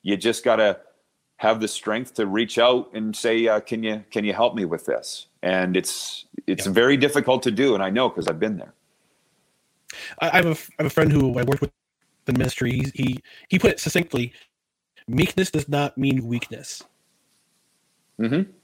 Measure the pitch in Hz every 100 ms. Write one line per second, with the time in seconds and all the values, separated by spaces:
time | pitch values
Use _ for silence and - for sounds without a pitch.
0 | - 101 113 110 123 110 107 95 - _
1 | _ _ _ _ 110 110 107 - - 110
2 | 127 - 101 104 113 - 120 123 - 110
3 | 107 107 117 113 113 107 - 113 110 107
4 | 104 113 104 98 120 113 90 82 - 60
5 | - - - _ 90 92 92 90 - -
6 | - - - - - 95 98 95 123 139
7 | 143 147 131 127 123 104 139 101 95 110
8 | 127 - 80 80 110 95 - _ _ _
9 | _ _ _ _ _ _ _ _ _ -
10 | - - - 180 170 156 - - 156 -
11 | 156 143 131 123 123 139 139 _ _ _
12 | _ _ - 120 127 - 123 127 139 -
13 | 131 127 _ - - 185 - - 160 180
14 | 170 127 123 - - _ _ _ _ _
15 | - 127 185 - 190 156 143 143 143 -
16 | 135 131 117 120 - 110 - - - _
17 | _ _ _ _ _ _ _ _ _ _
18 | _ - 113 151 190 -